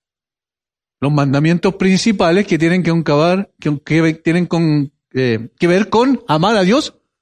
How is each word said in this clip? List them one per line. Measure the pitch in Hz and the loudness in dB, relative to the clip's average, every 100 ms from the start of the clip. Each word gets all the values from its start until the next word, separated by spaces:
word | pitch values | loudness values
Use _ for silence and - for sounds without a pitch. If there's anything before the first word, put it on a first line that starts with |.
| _ _ _ _ _ _ _ _ _ _ | _ _ _ _ _ _ _ _ _ _
Los | 139 | -2
mandamientos | 147 139 139 156 175 196 | 0 0 0 0 0 -2
principales | 180 190 190 226 202 175 185 202 | 0 0 2 0 0 2 0 0
que | 160 | 0
tienen | 165 180 | 0 0
que | 165 | 0
acabar, | 165 160 147 170 185 202 _ | -2 0 0 2 0 -4 _
que, | 156 147 | -6 -6
que | - 156 165 | -2 0 0
tienen | 160 165 170 170 | -2 -2 -2 -2
con, | 170 160 151 143 _ _ | -2 0 0 -2 _ _
eh, | 127 127 110 113 - | -4 -2 -2 -6 -4
que | 170 | 0
ver | 185 214 | 0 0
con | 220 262 247 - | 0 0 0 -2
amar | 156 196 220 | 0 0 2
a | |
Dios | 185 269 - - _ _ | 2 0 -2 -10 _ _